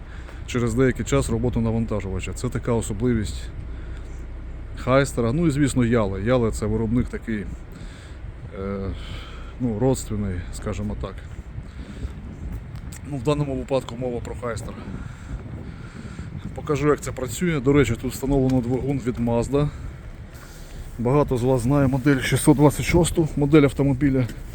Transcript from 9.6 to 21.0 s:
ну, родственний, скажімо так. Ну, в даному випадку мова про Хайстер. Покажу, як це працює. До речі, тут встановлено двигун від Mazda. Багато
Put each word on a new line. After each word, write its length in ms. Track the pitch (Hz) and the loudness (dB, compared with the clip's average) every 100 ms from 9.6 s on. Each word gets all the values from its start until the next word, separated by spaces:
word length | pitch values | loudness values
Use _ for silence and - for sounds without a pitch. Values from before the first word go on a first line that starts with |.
ну, 180 | 127 208 | -2 2
родственний, 560 | 131 127 - 104 101 87 - | 2 2 -2 -4 -2 -4 -6
скажімо 420 | - 107 98 104 98 | -6 -6 -4 -4 -4
так. 140 | 101 95 - - - - - - - - - - - - - - - - - - - | -6 -8 -12 -12 -12 -12 -12 -12 -12 -10 -10 -10 -12 -10 -8 -10 -10 -12 -12 -12 -8
Ну, 60 | 143 | -4
в 60 | |
даному 320 | 120 147 143 | 0 0 0
випадку 420 | 131 120 131 123 120 | -4 -2 -2 -2 -4
мова 240 | 127 120 | -4 -4
про 140 | 117 | -6
Хайстер. 400 | 117 120 113 113 - - 92 - - - - - - - - - - - - - - - | -6 -6 -6 -8 -10 -10 -10 -10 -12 -10 -10 -10 -10 -12 -12 -14 -12 -12 -10 -10 -10 -10
Покажу, 340 | - 151 139 147 | -8 -4 0 2
як 120 | 135 | 2
це 120 | - | 0
працює. 480 | 120 123 - 175 151 | -6 -6 -2 0 2
До 120 | 123 | 6
речі, 240 | 143 117 117 | 6 6 2
тут 100 | 127 | -4
встановлено 480 | - 135 139 131 127 | -4 2 4 4 4
двигун 380 | 117 123 127 139 | 2 0 0 -2
від 200 | 110 110 | -2 0
Mazda. 500 | 120 117 113 139 147 - - - - - - - - - - - - | 2 2 2 2 2 -2 -10 -10 -12 -14 -14 -14 -16 -16 -14 -12 -10
Багато 380 | - | -2